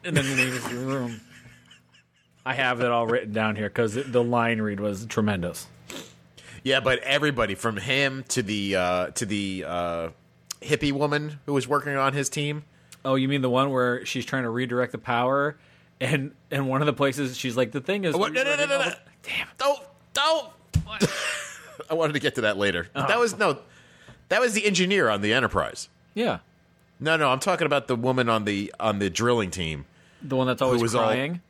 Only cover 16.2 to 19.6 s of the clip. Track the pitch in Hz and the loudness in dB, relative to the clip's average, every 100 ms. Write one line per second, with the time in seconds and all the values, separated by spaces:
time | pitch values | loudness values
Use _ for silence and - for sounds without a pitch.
16.2 | 135 - _ 139 135 131 147 139 139 135 | -2 -10 _ -4 0 2 2 2 0 0
17.2 | 135 123 131 117 120 139 139 202 180 156 | -4 -4 -4 0 0 -2 -4 -2 0 0
18.2 | 214 214 269 294 285 277 247 - - _ | 0 0 0 0 2 0 0 -6 -18 _
19.2 | - - - - | -8 -6 -6 -2